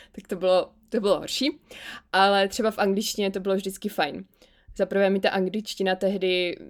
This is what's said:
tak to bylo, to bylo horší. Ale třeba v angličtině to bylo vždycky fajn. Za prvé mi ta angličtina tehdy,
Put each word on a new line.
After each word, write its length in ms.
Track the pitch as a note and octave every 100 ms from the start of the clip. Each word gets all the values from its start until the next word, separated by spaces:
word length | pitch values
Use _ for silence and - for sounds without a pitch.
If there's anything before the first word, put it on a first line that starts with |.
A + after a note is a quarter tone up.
| -
tak 140 | - -
to 80 | F#3+
bylo, 340 | F#3 F#3 - _ _
to 120 | A3
bylo 180 | G3+ D#3+
horší. 420 | D#3+ - C4 - _ - - - _
Ale 360 | F#3 G3 G3+ G3
třeba 220 | - A3
v 80 | G#3+
angličtině 520 | G#3 G3 G3 - G3
to 100 | G3
bylo 140 | F#3+
vždycky 340 | F#3+ G3 F#3+ G#3
fajn. 360 | - D3+ D#3 F#3+ _ - _ _ -
Za 100 | F#3+
prvé 240 | G3 G3
mi 100 | G3
ta 100 | G3
angličtina 640 | G3 F#3 G3+ G#3+ - F#3+ F#3
tehdy, 640 | F#3+ G3 F#3 F3+ F3+ - D2+